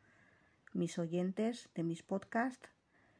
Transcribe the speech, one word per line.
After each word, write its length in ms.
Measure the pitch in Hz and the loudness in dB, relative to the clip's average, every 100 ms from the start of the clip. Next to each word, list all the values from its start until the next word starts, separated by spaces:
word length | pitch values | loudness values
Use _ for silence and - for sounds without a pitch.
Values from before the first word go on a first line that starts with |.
| - - - - _ _ - | -20 -20 -20 -20 _ _ -6
mis 240 | 185 170 - | 0 0 0
oyentes 720 | 170 175 185 190 220 240 - | 0 2 2 2 0 0 -8
de 100 | - | -2
mis 180 | 165 165 | -2 -2
podcasts, 680 | - 196 - 226 254 254 - _ _ _ _ | -2 -4 0 0 0 -2 -18 _ _ _ _